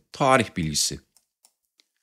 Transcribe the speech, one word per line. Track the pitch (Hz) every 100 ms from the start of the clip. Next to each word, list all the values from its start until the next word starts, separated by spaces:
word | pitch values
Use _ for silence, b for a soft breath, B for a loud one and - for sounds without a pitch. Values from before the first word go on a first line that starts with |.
| _
tarih | - 139 131 110 -
bilgisi. | 80 73 - 73 - _ _ _ _ _ _ _ _ _